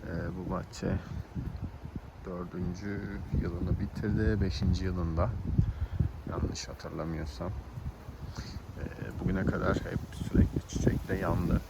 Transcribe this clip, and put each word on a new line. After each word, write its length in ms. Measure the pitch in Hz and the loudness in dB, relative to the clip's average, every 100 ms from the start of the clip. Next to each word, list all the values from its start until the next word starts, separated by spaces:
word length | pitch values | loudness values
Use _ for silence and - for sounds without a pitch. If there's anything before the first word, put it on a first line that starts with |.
| - | -4
Ee, 20 | 85 85 90 | -2 -2 -4
bu 140 | 87 | -2
bahçe 420 | 90 95 - 95 87 - - - - - - - - - - - - | -2 -4 -2 0 0 0 -8 -6 -6 -4 -6 -8 -8 -8 -8 -10 -12
dördüncü 760 | 98 90 87 90 87 87 101 101 101 98 - - | -8 -6 -4 -2 -2 -2 -4 -4 -4 -6 0 2
yılını 380 | 92 - - - | 2 0 0 0
bitirdi. 600 | - - 107 104 110 104 | 0 0 2 4 4 6
Beşinci 440 | 98 - 95 90 | 4 4 2 4
yılında. 460 | 92 90 85 80 107 - - - - - - - - - - | 2 0 0 2 2 0 4 4 4 0 -4 2 0 0 -4
Yanlış 380 | 82 78 - - | 0 0 -2 -6
hatırlamıyorsam. 840 | - - 78 80 80 80 - 90 - - - - - - - - - - - - - | -8 -6 -4 -2 -2 -4 -4 -4 -4 -6 -8 -8 -8 -12 -10 -8 -8 -8 -10 -10 -6
Ee, 40 | - - - - | -6 -6 -6 0
bugüne 260 | 90 95 95 | 2 4 4
kadar 300 | 90 90 98 | 4 4 2
hep 220 | 87 85 - - - | 2 -2 -4 -6 4
sürekli 400 | - - - - | 6 6 4 -2
çiçekte 480 | - - - - 95 | 2 4 4 0 0
yandı. 440 | 90 85 85 - | 2 2 4 2